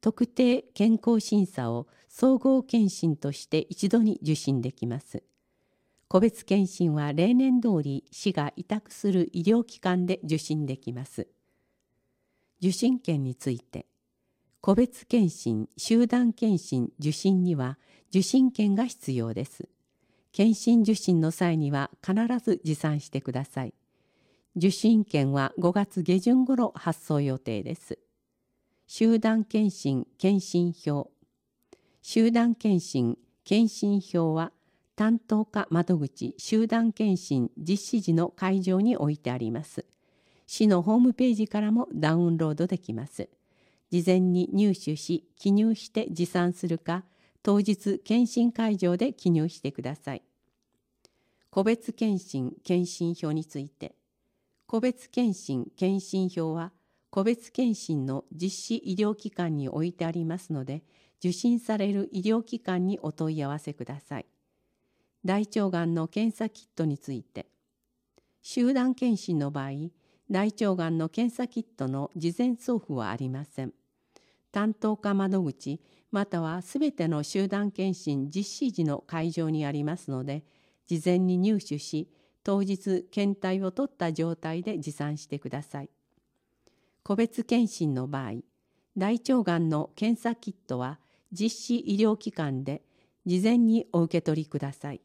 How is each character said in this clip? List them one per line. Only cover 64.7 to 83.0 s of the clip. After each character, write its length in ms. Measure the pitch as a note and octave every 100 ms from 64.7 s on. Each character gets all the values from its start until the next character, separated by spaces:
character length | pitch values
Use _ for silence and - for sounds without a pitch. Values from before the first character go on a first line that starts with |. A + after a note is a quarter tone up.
| _ _ _ _ _ F#3
大 160 | G3
腸 280 | G#3 A3 G3
が 160 | F3+ E3+
ん 80 |
の 140 | E3+ D#3+
検 280 | - A3+ G#3+
査 140 | A3
キ 140 | -
ッ 40 | _ -
ト 100 | D#3+
に 120 | C#3+
つ 140 | -
い 120 | C3
て。 240 | - - - _ _ _ _ _ _ _ _ _
集 320 | - - A#3+
団 220 | C4+ B3 B3+
検 260 | B3+ G#3
診 160 | - E3
の 140 | C#3+
場 160 | C#3+ C3+
合、 220 | C#3 D#3+ _ _ _ _
大 180 | F#3 G#3+
腸 260 | G#3+ G#3+ F#3
が 140 | E3
ん 80 | E3
の 120 | D#3+
検 260 | - A#3 A#3
査 120 | B3
キ 140 | -
ッ 40 | A3+ _
ト 120 | C3
の 240 | C3+ C#3+ F3+
事 200 | E3 E3+
前 180 | B3 A#3+
送 240 | - A#3
付 140 | -
は 160 | C3+ G#2+
あ 60 | A#2
り 140 | C3
ま 140 | C3 D3
せ 200 | - C3
ん。 80 | - _ _ _ - _ _ _
担 220 | G#3 G#3+
当 220 | G#3+ G#3+ G#3+
課 180 | G#3
窓 300 | G3+ G3 F#3+
口、 380 | E3+ - - D3+ _ _ _
ま 140 | G#3 G3+
た 160 | F3
は 200 | D#3+ E3+
す 180 | F3+ C#4
べ 120 | D4+
て 160 | - E3
の 160 | D3+
集 240 | D3 G3 G3
団 240 | G3 G#3
検 280 | F#3+ F#3+ F#3
診 300 | - C#3 C#3
実 100 | F3
施 280 | G3+ - C4+
時 120 | F#3+
の 160 | D#3+ C#3+
会 320 | - E3 E3
場 180 | E3 D#3+
に 160 | D#3+ D3
あ 60 |
り 120 | D3
ま 140 | D3 E3+
す 120 | -
の 140 | C3
で、 200 | C3+ C#3+ - _ _ _ _
事 140 | E3+ D#3+
前 140 | F3+
に 180 | F#3 F3+
入 220 | F#3+ G#3+
手 200 | - D3
し、 300 | - D3+ D3+ _ _ _
当 200 | - G3+
日 400 | G3 F#3+ G3 F#3